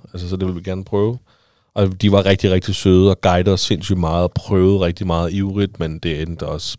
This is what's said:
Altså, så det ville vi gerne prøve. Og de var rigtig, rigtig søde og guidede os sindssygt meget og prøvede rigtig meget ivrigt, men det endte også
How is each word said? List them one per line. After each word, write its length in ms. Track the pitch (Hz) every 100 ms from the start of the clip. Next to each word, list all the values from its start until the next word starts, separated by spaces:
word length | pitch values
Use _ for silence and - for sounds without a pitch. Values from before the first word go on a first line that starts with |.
| -
Altså, 160 | 90 87
så 80 | 92
det 100 | 92
ville 100 | 87
vi 40 |
gerne 220 | 95 92
prøve. 340 | 95 101 107 123 _ _ _ _ _
Og 280 | - 98 92
de 100 | 104
var 120 | 101
rigtig, 260 | 98 98 98
rigtig 240 | 92 -
søde 360 | 95 95 92 98
og 100 | 92
guidede 320 | 92 90 92
os 60 | 92
sindssygt 380 | - 95 95 92
meget 240 | 82 85
og 80 | 90
prøvede 480 | - - 95 92 98
rigtig 260 | 87 87 92
meget 260 | 85 85
ivrigt, 460 | 98 98 101 98 -
men 180 | 80 80
det 240 | 85 76
endte 240 | 80 82 -
også 300 | 76 -